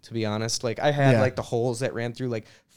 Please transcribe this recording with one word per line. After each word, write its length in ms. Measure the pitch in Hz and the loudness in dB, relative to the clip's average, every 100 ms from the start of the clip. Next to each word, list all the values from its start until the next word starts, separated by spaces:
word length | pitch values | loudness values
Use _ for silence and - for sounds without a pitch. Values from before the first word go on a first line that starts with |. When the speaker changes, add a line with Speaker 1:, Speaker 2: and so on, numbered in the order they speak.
Speaker 1:
to 100 | - | -8
be 140 | 113 107 | -4 -2
honest. 360 | 107 113 - | -2 -2 -2
Like, 140 | 120 110 | -4 0
I 120 | 147 | 0
had, 220 | 143 139 | 4 6
Speaker 2:
Yeah. 80 | 117 | 6
Speaker 1:
like, 140 | 104 110 | 4 0
the 40 | |
holes 380 | 107 120 123 117 | -4 -2 0 -2
that 140 | 127 | -2
ran 180 | 117 120 | -2 -6
through, 160 | 117 127 | -4 -4
like, 160 | 113 - - _ | -4 -8 -20 _